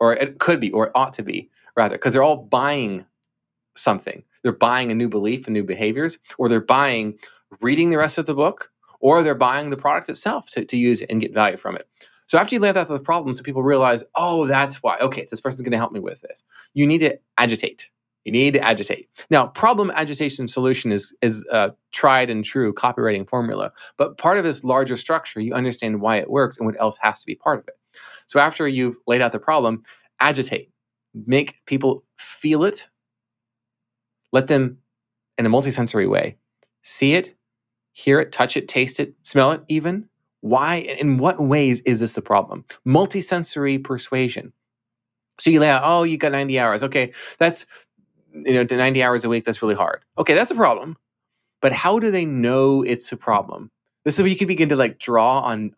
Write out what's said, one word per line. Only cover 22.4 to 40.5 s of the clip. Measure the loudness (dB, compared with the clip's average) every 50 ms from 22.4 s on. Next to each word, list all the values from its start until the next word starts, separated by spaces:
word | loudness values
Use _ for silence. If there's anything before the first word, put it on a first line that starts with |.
| -6
true | -4 -2 -2 0 0 0
copywriting | 0 -2 -2 -2 0 0 0 0 -2 -4 -4
formula. | -4 -4 -2 -2 -4 -6 -6 -8 -10 -14 -20 -10 -4 -2
But | -2 -2 -2 -2
part | 0 2 2 2
of | 0
this | -2 -4 -4 -2
larger | 0 0 0 0 0 -4
structure, | -6 -4 -2 -4 -4 -4 -6 -8 -6
you | -6 -4 -2
understand | -2 -2 -2 -4 -4 -4 -4 -4 -2
why | 0 0 0
it | 0 0 0
works | 0 0 0 0 -2
and | -4 -4
what | -4 -2 -2
else | -2 -2 -2 -2 -2
has | -2 -2 -4
to | -8
be | -12 -10
part | -6 -2 -2 -2 -2
of | -4 -12
it. | -20 _ _ _ _ -20 -20 -20 -20 -20 _
So | -2 2 2
after | 2 2 2 -2 -4
you've | -2 0 0 -2 -2 -2 -4 -2
laid | 0 2 2 2
out | 0
the | -2 -2
problem, | -2 0 2 2 2 0 0 -4 -8 -14 -20 _ _ _ _ 0
agitate. | 0 0 0 0 -4 -4 -4 -8 -8 _ _ _ _ _ _ _ _ _ -18
Make | -12 -4 0 0 0 0 -2 -8 _ _
people | -4 -4 0 0 0 -2 -2 _ _ _
feel | -20 -20 -20 -12 -4 -2 0 2 2 2
it. | 0 -2 -4 -12 -18 _ _ _ _ _ _ _ _ _ _ _ _ _ _ _ _ _ _ _ _ _ _ _ _ _ _ _ _ 0
Let | 0 2 2
them, | 2 2 2 0 -4 -10 _ _ _ _ _ _ _ _ _ _ _ -2
in | 0
a | 2
multisensory | 4 2 2 0 -2 -2 -2 -2 0 0 0 2
way, | 2 0 0 -2 -6 _ _ _ _ _ _ _ _ _ -14
see | -10 -4 -2 0 2 2
it, | 0 -2 -4 -10 _ _ _ _ _ _ _ _ _ _ _ _
hear | -4 2 2 4 4
it, | 2 0 -2
touch | -2 -2 0 -2
it, | -4 -6
taste | -4 -2 -2 -2 -2 -2 -6
it, | -6 -6 -8 _ -10
smell | -2 2 4 4 4 2
it | 0 -4 -4
even. | -2 -2 -2 -2 -4 -6 -8 _ _ _ _ _ _ _
Why, | -4 0